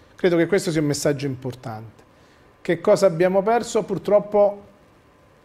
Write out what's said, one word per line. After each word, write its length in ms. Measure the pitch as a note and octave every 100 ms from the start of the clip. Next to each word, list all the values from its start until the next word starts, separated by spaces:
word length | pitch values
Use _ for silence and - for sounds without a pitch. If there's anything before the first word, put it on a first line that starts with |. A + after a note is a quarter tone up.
| _ -
Credo 220 | F#3 E3+
che 80 | E3
questo 240 | G3 -
sia 120 | D#3+
un 60 | D3
messaggio 380 | C#3+ D#3+ C#3 C#3
importante. 800 | B2+ C3 B2 - A2 A2+ - _ _ _ _ _ _
Che 180 | - E3
cosa 280 | G#3 G3+ F#3+
abbiamo 340 | D#3+ F#3 G3
perso? 400 | F#3+ A#3 A3+ A3
Purtroppo, 880 | G3 F#3 - G#3 G3+ G#3 G3+ G3+ - _ _ _ _ _ _ _